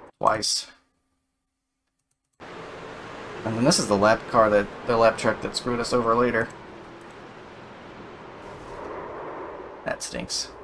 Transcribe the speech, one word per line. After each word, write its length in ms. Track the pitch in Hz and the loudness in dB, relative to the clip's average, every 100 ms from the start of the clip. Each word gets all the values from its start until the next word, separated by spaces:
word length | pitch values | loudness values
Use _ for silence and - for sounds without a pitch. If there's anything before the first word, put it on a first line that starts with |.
| - - | -16 0
Twice. 460 | 104 107 - - - - _ _ _ _ _ _ _ _ _ _ _ _ _ _ _ _ - - - - - - - - - - | 2 2 0 -2 -4 -18 _ _ _ _ _ _ _ _ _ _ _ _ _ _ _ _ -16 -14 -12 -12 -12 -12 -12 -12 -12 -6
And 120 | 110 113 | -2 2
then 80 | |
this 140 | 131 - | 4 4
is 80 | 104 | 4
the 100 | 101 | 6
lap 240 | 104 113 - | 6 6 4
car 200 | 120 110 | 6 8
that, 160 | 104 98 - - | 6 4 -6 2
the 100 | 117 | 6
lap 200 | 113 107 | 6 6
truck 240 | 113 104 | 0 0
that 140 | 101 - | -4 -4
screwed 240 | 123 120 | -2 -2
us 120 | 117 | 2
over 220 | 123 113 | 2 4
later. 340 | 117 123 113 113 - - - - - - - - - - - - - - - - - - - - - - - - - - - - - - - - - | 4 4 4 0 -6 -16 -16 -16 -16 -18 -16 -16 -16 -16 -16 -16 -16 -16 -16 -16 -16 -16 -14 -14 -14 -12 -12 -10 -10 -10 -10 -10 -8 -10 -10 -12 -10
That 180 | - - | -6 -6
stinks. 460 | - - - - - - | -6 -6 -4 -4 -6 -10